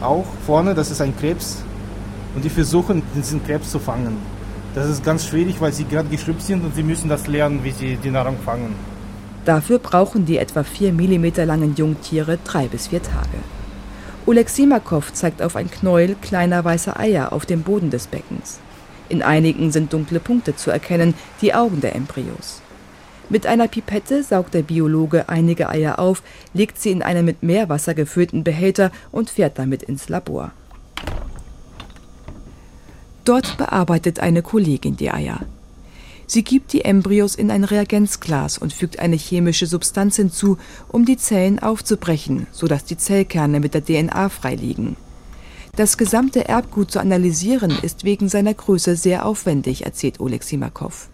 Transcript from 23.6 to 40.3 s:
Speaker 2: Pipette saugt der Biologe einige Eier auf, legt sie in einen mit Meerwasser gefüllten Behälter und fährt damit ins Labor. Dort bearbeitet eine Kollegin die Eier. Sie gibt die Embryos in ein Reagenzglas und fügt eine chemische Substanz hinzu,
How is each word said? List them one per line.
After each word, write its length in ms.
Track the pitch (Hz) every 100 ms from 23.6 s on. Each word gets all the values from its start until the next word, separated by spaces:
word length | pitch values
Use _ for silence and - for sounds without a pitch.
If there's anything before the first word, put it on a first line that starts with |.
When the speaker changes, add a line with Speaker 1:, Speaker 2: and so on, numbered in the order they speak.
| 226
Speaker 2:
Pipette 560 | 220 - 202 - 277
saugt 280 | 277 190 180
der 100 | 170
Biologe 680 | 156 160 156 156 160 165 -
einige 400 | 165 165 170 151
Eier 320 | 156 156 -
auf, 220 | 185 190 - - -
legt 280 | 175 214 -
sie 100 | 214
in 120 | 185
einen 220 | - 175
mit 180 | 170 165
Meerwasser 520 | 165 190 202 147 170
gefüllten 480 | 156 147 175 175 -
Behälter 480 | 160 156 190 190 190 - -
und 180 | - 226
fährt 280 | - 151 139
damit 260 | 131 131
ins 240 | - 135 -
Labor. 420 | 175 - 69 76 - - - - - - - - - - - - - - - - - - - - - - - - - - -
Dort 320 | - 247 - -
bearbeitet 640 | - 190 170 165 175 165
eine 220 | 175 170
Kollegin 540 | 170 226 170 135 - -
die 140 | 71
Eier. 300 | - 71 - - - - - - - - - -
Sie 140 | 233
gibt 300 | - 262 -
die 120 | -
Embryos 520 | - 196 190 208 202 -
in 160 | 208
ein 120 | 208
Reagenzglas 920 | 196 208 202 208 208 - - 143 147 -
und 140 | 156
fügt 260 | - 170 -
eine 180 | 175 165
chemische 500 | - 180 175 160 170
Substanz 500 | 170 - 196 202 208
hinzu, 420 | 190